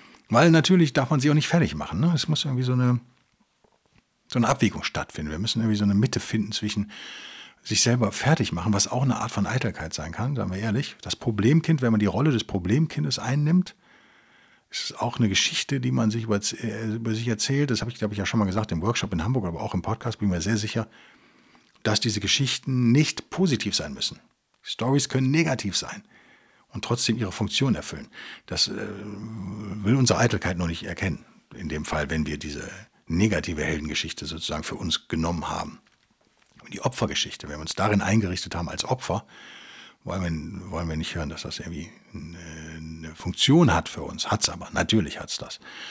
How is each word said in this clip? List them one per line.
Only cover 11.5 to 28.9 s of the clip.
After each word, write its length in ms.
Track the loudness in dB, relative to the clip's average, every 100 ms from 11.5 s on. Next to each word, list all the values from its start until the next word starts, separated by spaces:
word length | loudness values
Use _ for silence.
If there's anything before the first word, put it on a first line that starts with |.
| 6 4 2
wenn 100 | 4
man 80 | 4
die 60 | 2
Rolle 260 | 2 2
des 140 | 2 0
Problemkindes 760 | -2 2 2 2 -2 -4 -2
einnimmt, 560 | -2 0 4 4 2 -6 _ _ _ _ _ _ _ _ _
ist 140 | -8 -8
es 120 | -4
auch 200 | -4 2
eine 100 | 2
Geschichte, 540 | 4 0 -2 -2 -2
die 100 | 0
man 180 | 2 2
sich 140 | 0
über, 160 | 0 0
äh, 560 | 0 -4 -6 -4 -4 -4
über 180 | -2
sich 140 | -2 0
erzählt. 420 | -2 0 2 2
Das 120 | 0
hab 80 | -2
ich, 60 | -4
glaub 180 | -4
ich, 40 | -2
ja 80 | -2
schon 140 | 2
mal 60 | 2
gesagt 260 | 2 0
im 100 | 0
Workshop 300 | 0 0 -2
in 120 | -2
Hamburg, 220 | 0 0 -2
aber 160 | -4
auch 120 | -4
im 80 | -4
Podcast 380 | -2 -4 -4 -2
bin 100 | 0
ich 60 | 0
mir 60 |
sehr 160 | 0 0
sicher, 300 | 0 -4 -4 -8 -20 -20 _ _ _ _ _ _
dass 160 | 0 0
diese 220 | 0 -2
Geschichten 720 | 0 0 0 -2 -2 2 6
nicht 360 | 6 4 0 -6
positiv 460 | 0 2 2 0 -4
sein 180 | -4
müssen. 260 | -6 -6 -8 _ _ _ _
Stories 480 | -12 -4 0 2 2
können 200 | 0 2
negativ 460 | 2 2 0 -2 -4
sein 280 | -4 -10 -16 _ _ _ _ _ _
und 160 | -10 -4
trotzdem 320 | 0 0 0
ihre 160 | -2
Funktion 420 | -2 -2 0 2 0
erfüllen. 320 | -2 -10 -12 -16 -16 -16 -8
Das, 240 | -2 -2
äh, 180 | -2 -8